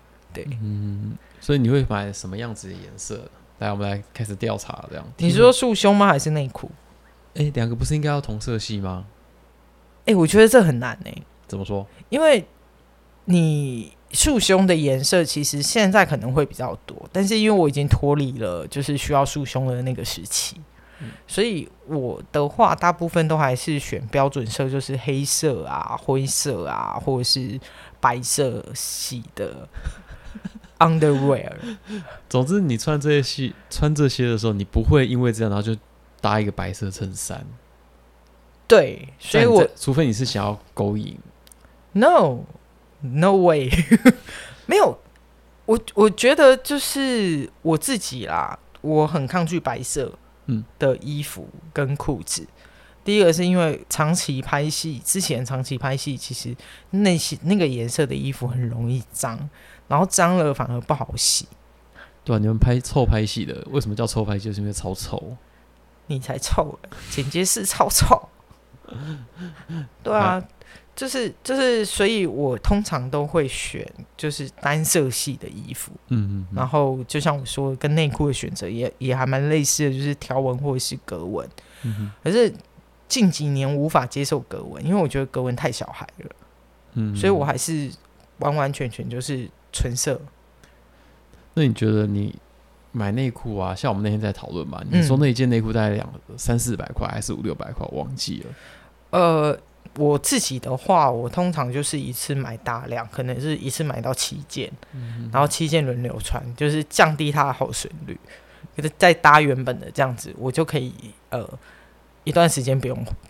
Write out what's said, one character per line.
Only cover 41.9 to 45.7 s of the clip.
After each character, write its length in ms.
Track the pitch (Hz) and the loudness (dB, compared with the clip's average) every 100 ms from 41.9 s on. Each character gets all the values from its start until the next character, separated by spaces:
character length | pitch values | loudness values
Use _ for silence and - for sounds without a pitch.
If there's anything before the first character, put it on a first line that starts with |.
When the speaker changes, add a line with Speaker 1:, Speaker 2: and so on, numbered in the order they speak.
Speaker 1:
No，no 1400 | 190 262 349 170 120 - - _ _ _ _ 135 131 180 196 | 4 6 6 4 0 -8 -18 _ _ _ _ -4 2 4 6
way。 340 | 175 156 127 170 156 233 262 240 | 6 4 2 2 4 6 6 4
<laughs> 480 | - - - - - | -2 -18 -18 -16 0
没 100 | 381 | 4
有， 220 | 254 - - _ _ _ _ _ | 4 2 -10 _ _ _ _ _
我， 120 | - | 0